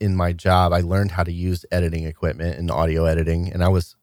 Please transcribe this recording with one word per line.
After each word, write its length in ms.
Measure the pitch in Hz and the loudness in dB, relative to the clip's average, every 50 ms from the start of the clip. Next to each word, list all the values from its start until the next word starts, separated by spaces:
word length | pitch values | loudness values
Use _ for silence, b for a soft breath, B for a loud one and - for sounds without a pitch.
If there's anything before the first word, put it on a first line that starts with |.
in 160 | 107 98 95 | -2 0 0
my 160 | 92 87 87 87 | 2 0 0 -2
job, 400 | 87 - 95 92 92 90 87 87 | -2 2 2 4 4 4 4 2
I 80 | 87 | 2
learned 300 | 87 85 95 98 101 101 | 0 0 0 0 0 0
how 120 | 92 90 110 | -2 -2 -4
to 80 | 87 85 | -4 -4
use 340 | 87 90 92 90 85 - - | -4 -2 -2 -2 -4 -4 -4
editing 340 | 87 90 87 82 82 80 80 | -2 0 0 0 -2 -4 -6
equipment 540 | 80 78 - 90 80 - 78 82 87 71 71 | -6 -6 -4 -4 -4 -4 -4 -4 -6 -4 -4
and 120 | 87 85 | -4 -4
audio 340 | - 71 82 82 80 80 82 | 0 0 0 0 2 2 2
editing, 480 | 80 80 82 80 82 82 85 87 92 - | 2 2 2 0 0 -2 -2 -2 -4 -2
and 100 | 90 87 | 0 2
I 60 | 92 | 2
was, 260 | 95 92 85 - - _ | 2 2 0 -4 -10 _